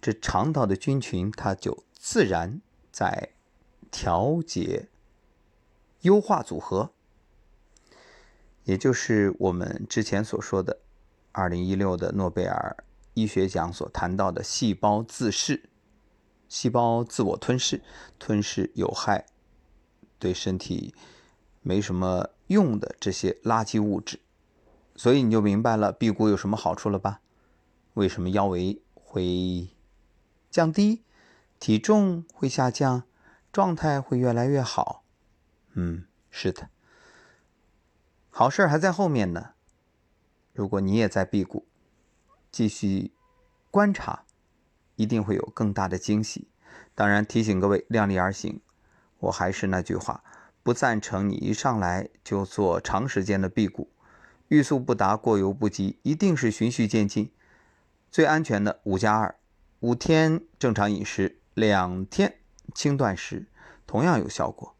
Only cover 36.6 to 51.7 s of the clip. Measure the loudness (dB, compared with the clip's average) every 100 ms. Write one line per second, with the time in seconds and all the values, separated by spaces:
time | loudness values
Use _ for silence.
36.6 | -14 _ _ _ -20 -20 _ _ _ _
37.6 | _ _ _ _ _ _ _ 0 2 4
38.6 | 4 4 2 0 0 2 0 -2 -10 _
39.6 | _ _ _ _ _ _ _ _ _ -6
40.6 | -2 0 2 2 2 2 0 0 -2 -8
41.6 | -14 _ _ _ _ _ _ _ _ -2
42.6 | -2 0 -2 -2 -4 _ _ _ _ _
43.6 | _ 2 4 2 -6 -10 _ _ _ _
44.6 | _ _ _ -4 0 0 0 -2 -2 -2
45.6 | -2 0 -2 -2 0 0 0 -8 -14 _
46.6 | _ -20 -20 0 2 4 2 0 2 2
47.6 | 4 2 0 0 2 2 0 -2 -8 -10
48.6 | _ _ _ _ _ _ -4 0 -2 -2
49.6 | -2 -2 -2 -4 -4 -10 -12 -20 -20 _
50.6 | -2 0 0 0 -4 -2 -2 -2 -2 -2
51.6 | 0